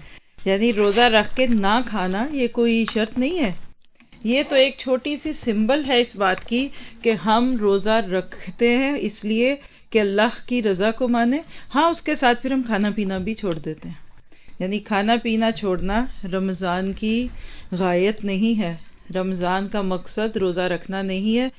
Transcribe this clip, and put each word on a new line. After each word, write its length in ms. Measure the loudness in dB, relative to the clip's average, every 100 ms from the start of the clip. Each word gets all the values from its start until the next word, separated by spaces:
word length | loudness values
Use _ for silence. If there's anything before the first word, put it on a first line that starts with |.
| -16 -20 -20 -6
यानी 300 | 0 2 4
रोज़ा 340 | 4 4 6 6
रख 260 | 4 2
के 120 | 2 4
ना 320 | 4 4 2
खाना 440 | 0 -2 -2 -2 -2
ये 120 | -2 -2
कोई 340 | 2 2 2 0
शर्त 320 | 0 -2 0
नहीं 200 | -2 0
है, 160 | -2 -2 -8 -14 -20 _ -20 -8
ये 180 | 0 0
तो 120 | 4 4
एक 200 | 4 2
छोटी 360 | -2 -2 0 -6
सी 140 | -6
सिंबल 480 | -4 -2 0 2 2
है 160 | 2 2
इस 160 | 2 0
बात 220 | 0 0
की 220 | -2 -2 -2 -6 -16 -2
कि 80 | 0 2
हम 360 | 2 4 4 2
रोज़ा 400 | 2 2 2 2 2
रखते 640 | -2 -4 -10 -12 0 2
हैं 240 | 4 2 0
इसलिए 540 | -4 -6 -2 2 2 0 -8 -20 -2
कि 60 | 0
अल्लाह 420 | 2 2 2 0 -4
की 120 | -2
रज़ा 280 | 0 2 0
को 160 | 0 0
माने। 340 | 2 2 0 -4 -16 -4
हाँ, 220 | 2 2
उसके 260 | 2 -2 2
साथ 180 | 2 2
फिर 160 | 0
हम 100 | -2
खाना 260 | 0 0 0
पीना 260 | 0 -2 -2
भी 140 | -4 -4
छोड़ 180 | -4 -4
देते 320 | -6 -10 -12
हैं। 100 | -14 -16 -20 -20 -20 -16 -8
यानी 160 | -4 -4
खाना 340 | -2 0 2 2
पीना 320 | 2 0 0
छोड़ना 560 | 0 -2 -2 0 0 -2 -4 -4
रमज़ान 640 | -2 -2 -2 -2 -2 -2
की 360 | -2 -2 0 -2 -8 -12 -14 -8
गायत 500 | -2 0 2 2 0
नहीं 300 | -4 0 2 2
है, 220 | -2 -4 -12 -18 -8
रमज़ान 560 | -4 -2 -2 0 0 -2
का 140 | -2
मकसद 520 | -2 -2 -4 -4 -2 0
रोज़ा 280 | 0 0 -2
रखना 340 | -2 -4 -6
नहीं 300 | -4 -2 0 0
है। 140 | 0